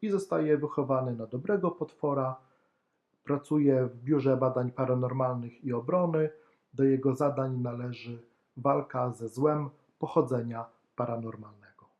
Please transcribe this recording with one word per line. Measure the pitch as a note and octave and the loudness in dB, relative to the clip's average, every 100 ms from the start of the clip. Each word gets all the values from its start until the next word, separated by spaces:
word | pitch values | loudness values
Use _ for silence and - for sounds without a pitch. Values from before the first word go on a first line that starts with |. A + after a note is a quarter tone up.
i | G#3+ | -2
zostaje | G3 - E3 D3+ D3 | -2 0 0 2 2
wychowany | D3 - C3+ C3 B2+ A#2 | 0 -2 0 0 0 -4
na | A2 | -6
dobrego | B2 D#3 G3+ F3 | -6 -2 0 0
potwora. | - D3+ - C#3+ C#3 C3 C3 _ _ _ _ _ _ _ _ | -4 -8 -4 -2 0 -2 -6 _ _ _ _ _ _ _ _
Pracuje | - C#3 - D3+ C#3+ C3 B2+ | -4 -4 0 4 6 4 2
w | A#2 | -4
Biurze | B2+ D3 C3 B2+ | 0 2 4 4
Badań | B2+ B2+ B2 | 2 0 -2
Paranormalnych | C3 B2+ B2+ B2+ C3 B2+ B2 A#2+ - | -2 0 0 0 0 0 -2 -6 -8
i | C3 | -4
Obrony. | A#2+ B2 F3+ F3 D#3+ D#3 - _ _ _ | -4 0 0 2 2 0 -4 _ _ _
Do | C3 | 2
jego | C3+ C3 C3+ | 4 4 2
zadań | B2+ C#3+ C3+ C3 B2+ | 2 0 0 -2 -2
należy | B2 A#2+ B2 A#2 A#2+ A#2+ - _ _ - | -4 -4 -8 -8 -12 -14 -16 _ _ -2
walka | C3+ C#3+ C#3 B2+ B2 | 0 2 0 -2 -2
ze | A2+ A2+ | -4 -8
złem | B2 D3+ D3+ C#3 - _ _ | 0 2 2 -4 -12 _ _
pochodzenia | D3+ E3 B2+ B2 A#2 A#2 A#2 _ _ - | 0 2 2 0 -4 -8 -12 _ _ -6
paranormalnego. | A#2 A#2 A2+ G#2+ G#2 - - _ - | -4 -4 -6 -12 -16 -20 -20 _ -20